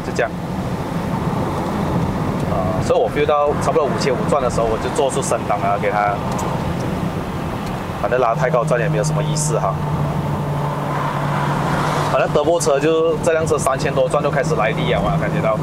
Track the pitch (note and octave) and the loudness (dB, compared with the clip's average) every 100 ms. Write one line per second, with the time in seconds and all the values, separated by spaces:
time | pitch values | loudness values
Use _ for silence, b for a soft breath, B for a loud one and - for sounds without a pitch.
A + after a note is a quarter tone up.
0 | - - A2+ - - - - - - - | -4 -2 -2 -4 -6 -6 -4 -6 -4 -4
1 | - - - - - - F2 - - - | -4 -2 -2 -2 -2 -4 -4 -4 -2 -2
2 | - - - - - - F#2 - - E3+ | -2 -2 -2 -2 -2 0 0 -2 0 2
3 | A#2 D3 D3 D3 D3 C#3 D3 D#3 C#3 - | 2 2 2 4 2 2 2 2 2 0
4 | C#3+ A#2+ - D3 B2 A2+ A2+ A2 B2+ D#3 | 0 0 2 2 2 0 0 0 -2 0
5 | C#3 C3+ B2+ A#2+ - G2+ G2 G2+ G2+ G#2 | 0 0 0 -2 0 0 2 2 2 2
6 | G#2 G2+ - - - - - - - - | 2 0 -2 -2 -2 -2 -2 -2 -2 -2
7 | - - - - - - - - - - | -2 -4 -4 -6 -6 -6 -6 -6 -6 -4
8 | G#2 B2+ A#2+ A#2 B2+ B2 A2+ B2 G#2+ G#2+ | 0 2 2 2 2 2 2 2 2 0
9 | G2+ G2+ G#2 G#2 - G#2+ G2 - - - | 0 0 0 -2 0 0 0 -2 -2 -2
10 | - - - - - - - - D3 C#3+ | -2 -2 -2 -2 -2 -2 -2 -4 -4 -2
11 | - - D3 C#3+ C#3+ - - - - - | -2 -2 -2 -2 -2 0 0 0 0 0
12 | - C3+ E3 D3+ D3 E3+ D#3 C#3 D3+ D#3+ | 0 0 2 2 2 2 2 4 4 4
13 | E3 D3+ E3+ D#3+ D#3+ D3+ - C3+ C#3+ C3 | 2 2 2 2 2 2 2 0 0 2
14 | B2+ D3 C#3+ D3 B2+ A2+ A2 A2 G#2 G#2+ | 2 2 2 0 0 2 0 0 0 2
15 | G2+ G2+ G#2 G#2 A2 A2 | 2 0 0 0 0 0